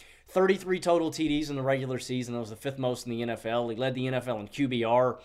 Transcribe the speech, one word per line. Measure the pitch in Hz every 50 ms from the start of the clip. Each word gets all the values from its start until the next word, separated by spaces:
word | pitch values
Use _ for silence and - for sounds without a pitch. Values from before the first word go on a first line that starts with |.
| - - - - _
thirty-three | - - 185 190 190 196 190 170 185 185 175
total | - 175 170 170 165 151
T | 135 160 160
Ds | 147 147 151 151 143
in | 143
the | 135 131
regular | 135 135 131 131 127 127 123
season. | - - 127 127 120 123 120
That | 120
was | 117 104
the | 110
fifth | - - 139 135
most | 135 127 127 123 120 -
in | 120
the | 117 117 120
N | 117
F | 113 113 -
L. | 113 117 120 120 117
He | 113
led | 110 127 135 131
the | 131 127
N | 131 131
F | 123 123
L | 127 117 107
in | 104
Q | 104 - 143 143
B | 123 127 117 113
R. | 110 117 123 127 127 113 -